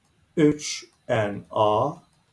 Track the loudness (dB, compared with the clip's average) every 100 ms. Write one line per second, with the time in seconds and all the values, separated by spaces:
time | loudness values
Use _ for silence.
0 | _ _ _ 2 2 2 -6 -12 -16 _
1 | -4 -2 -2 -6 -6 0 2 2 -2 -6
2 | _ _ _